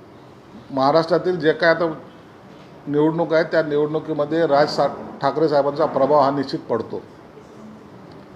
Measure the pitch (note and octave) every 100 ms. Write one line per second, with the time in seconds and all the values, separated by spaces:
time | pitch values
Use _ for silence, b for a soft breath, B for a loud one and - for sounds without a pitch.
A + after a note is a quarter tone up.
0 | - - - - - - - C#3 C3+ D3+
1 | D#3+ E3+ E3+ F3+ D3+ D3+ E3+ E3 F3 D#3
2 | - - - - - - - - - C#3+
3 | D#3 D#3+ D#3+ D#3+ E3 E3 D3+ D3 D3+ D#3
4 | D3+ D3+ D3 D#3+ E3 C#3 D3 - C#3+ -
5 | G#2+ - C#3 C3 D#3+ D3 C#3 C#3+ D3+ C3
6 | C3 D3 C3+ C#3+ C3+ D#3 - A#2 - G2+
7 | - - - - - - - - - -
8 | - - -